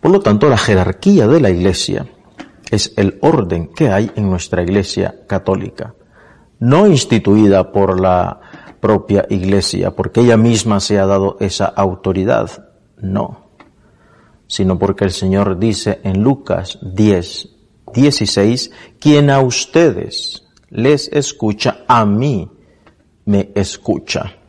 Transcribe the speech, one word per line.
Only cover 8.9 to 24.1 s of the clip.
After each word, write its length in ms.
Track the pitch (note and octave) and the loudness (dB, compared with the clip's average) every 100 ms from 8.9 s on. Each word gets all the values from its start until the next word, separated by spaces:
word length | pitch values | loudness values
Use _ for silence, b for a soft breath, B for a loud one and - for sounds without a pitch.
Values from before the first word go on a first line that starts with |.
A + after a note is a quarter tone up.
| G#2 - G2+ - | 0 2 -2 0
Iglesia, 680 | G2 F#2 G2 - F#2+ F#2 - | -4 0 0 0 -4 -4 -4
porque 240 | F#2+ - | -4 2
ella 160 | A#2+ A2+ | 4 4
misma 420 | A#2 A2+ A2 G2+ | 4 2 0 -2
se 220 | - G#2 | 0 0
ha 40 | |
dado 320 | G2 G2 G2 F#2+ | 2 2 0 -2
esa 240 | G2+ - | -6 -2
autoridad, 1040 | F#2+ - G2 F#2 F#2+ F#2 F#2+ A#2+ G#2+ - - _ _ _ | -4 0 -2 -2 -4 -2 0 0 -2 -10 -20 _ _ _
no, 540 | F#2+ G2 A2+ - _ _ - b b b b b b b _ | -6 -6 -6 -12 _ _ -20 b b b b b b b _
sino 320 | - F#2+ F#2 | -4 -2 0
porque 240 | G2 G2 | -2 0
el 80 | G2 | -2
Señor 480 | - F#2+ G2 G2+ F2+ | -2 -2 0 0 -2
dice 400 | A2+ G2 - F#2+ | -2 -2 -4 -6
en 180 | G2 F#2+ | -4 0
Lucas 560 | A2+ C3+ - F2 F2+ - | 0 -2 -2 -6 -6 -14
diez, 680 | F#2+ F#2 G#2+ F#2+ F2 - - _ _ _ - | -12 0 2 2 -2 -14 -18 _ _ _ -10
dieciséis, 760 | - C#3+ C3+ G2+ - G2+ B2 - B B B | 0 2 2 -2 0 2 0 -6 B B B
"Quien 300 | D3+ D3 C#3+ | 2 4 4
a 100 | C#3 | 4
ustedes 1040 | C3 A#2 - E3 E3+ F2 - - - - _ _ _ | 2 -2 -2 2 2 0 -8 -10 -12 -14 _ _ _
les 400 | - A#2+ D3 - | -2 0 0 0
escucha, 680 | D3 C3+ - A2 G#2 C3 - - | -4 -4 -4 -6 -2 -4 -6 0
a 160 | B2 | 0
mí 440 | G#2 G2+ C#3 A#2 F#2 _ b b b b _ _ | 2 0 0 -4 -6 _ b b b b _ _
me 260 | - G2+ F#2+ - | -2 -2 -2 -4
escucha". 800 | F#2 - - E2+ - | -6 -6 -6 -6 -4